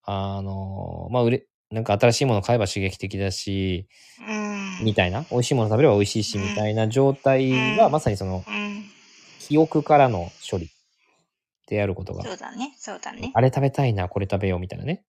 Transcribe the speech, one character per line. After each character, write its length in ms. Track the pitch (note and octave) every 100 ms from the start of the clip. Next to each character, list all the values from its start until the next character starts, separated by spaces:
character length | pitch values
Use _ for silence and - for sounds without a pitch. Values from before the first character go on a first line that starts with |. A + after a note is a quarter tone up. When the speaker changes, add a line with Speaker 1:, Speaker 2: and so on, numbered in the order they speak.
Speaker 1:
あ 380 | - G2 G2 G2
の、 680 | G2 F#2+ F#2+ F#2+ F2+ E2 F2
ま 100 | -
あ、 20 |
う 80 | A#2+
れ-、 160 | B2+ _ _ _
な 100 | A2
ん 40 |
か 120 | A2+ G#2
新 140 | A#2+
し 80 | A2+
い 20 |
も 100 | C#3
の 80 | G#2+
買 140 | F#2+ A#2+
え 20 |
ば 100 | G2
刺 120 | -
激 180 | F#2+ -
的 200 | G2 G2+
だ 120 | G2
し、 580 | F#2 - G2 F#2+ F2+ G2 _ - -
Speaker 2:
う 120 | G#3
ん。 520 | G#3+ G#3 G#3 G3 F#3
Speaker 1:
み 100 | A2
た 120 | G2+ F2+
い 40 |
な。 140 | G2+ D#3+
美 80 | A#2+
味 60 |
し 60 | A#2
い 20 |
も 80 | C3+
の 60 | G#2+
食 80 | A2
べ 40 |
れ 40 | D3
ば 60 |
美 60 | G2+
味 40 | G2+
し 140 | A2+
い 40 |
し、 140 | G#2 G#2
Speaker 2:
う 20 |
ん。 40 |
Speaker 1:
み 100 | G2
た 140 | G#2 G#2+
い 60 |
な 140 | A2 A2
状 260 | A#2+ C#3
態 640 | C#3 C3+ C3+ C3 B2+ B2+ G#3+
は、 80 | G#3
Speaker 2:
う 20 |
ん。 40 |
Speaker 1:
ま 80 | D3+
さ 100 | -
に 60 | G2+
そ 80 |
の、 200 | G2 F#2 F#2
Speaker 2:
う 40 |
ん。 340 | G#3 G#3 G#3 G#3+ _ _ _ - -
Speaker 1:
記 180 | - D3
憶 240 | D#3+ D#3
か 160 | C#3+ D3+
ら 100 | C3
の 220 | G2+ F2 - -
処 100 | G2
理 120 | E2 _ _ _ _ _ _ _ _ _ _
で 140 | G#2
あ 40 | G2+
る 80 |
こ 100 | F#2
と 100 | F#2
が。 100 | F#2
Speaker 2:
そ 80 | -
う 40 | F#3
だ 180 | -
ね、 200 | - C4+ _
そ 160 | -
う 60 | F#3+
だ 120 | -
ね。 180 | - A#3+
Speaker 1:
あ 60 | C4
れ 80 | C3
食 120 | C3+
べ 100 | C3+
た 140 | - C3+
い 60 |
な、 160 | G2+ F2+
こ 120 | -
れ 80 | G2
食 120 | G2
べ 60 | G2
よ 80 | F2+
う、 20 |
み 100 | F2+
た 80 | -
い 20 |
な 60 |
ね。 200 | G2 F#3